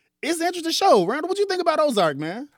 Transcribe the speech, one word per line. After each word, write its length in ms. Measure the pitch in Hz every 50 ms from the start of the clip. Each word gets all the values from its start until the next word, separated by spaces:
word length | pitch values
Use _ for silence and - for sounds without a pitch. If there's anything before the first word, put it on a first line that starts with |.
| _ _ _ _ -
it's 140 | 277 339 320
an 80 | 330 359
interesting 240 | 359 349 311 330
show. 320 | - - 381 392 294 202 175
Randall, 240 | 180 247 302 311 349
what 100 | 370 392
you 80 | 403
think 140 | 392 370 359
about 180 | 339 349 311 311
Ozark, 380 | 302 294 233 202 170 156 139
man? 320 | 139 156 160 185 247 294 - _